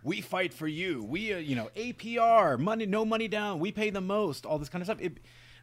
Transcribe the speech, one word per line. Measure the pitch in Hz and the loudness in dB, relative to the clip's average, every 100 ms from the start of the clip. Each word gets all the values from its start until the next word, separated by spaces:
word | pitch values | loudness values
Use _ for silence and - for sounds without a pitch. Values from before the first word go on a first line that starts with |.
"We | 131 208 | -6 -6
fight | - 185 180 | -4 -2 -2
for | - 156 | -4 -6
you. | 156 185 135 | -4 -4 -4
We, | 104 170 220 | -4 -4 -4
uh, | 185 | -4
you | 151 | -2
know, | 123 110 202 | -2 -4 -6
A | 240 | -8
P | - 220 233 | -8 -4 4
R, | 233 226 175 123 | 6 8 8 4
money, | 175 226 208 | 2 0 0
no | 208 | 2
money | 220 226 226 | 2 0 0
down. | 208 208 175 | -2 -2 -2
We | 190 | -2
pay | 208 214 | -2 -2
the | 196 | -2
most," | 185 208 196 131 - | 0 0 0 -2 -4
all | 151 | -4
this | 143 | -4
kind | 180 | -6
of | 180 | -4
stuff. | 220 | -4
It, | 180 - - - - - | -4 -6 -18 -20 -20 -20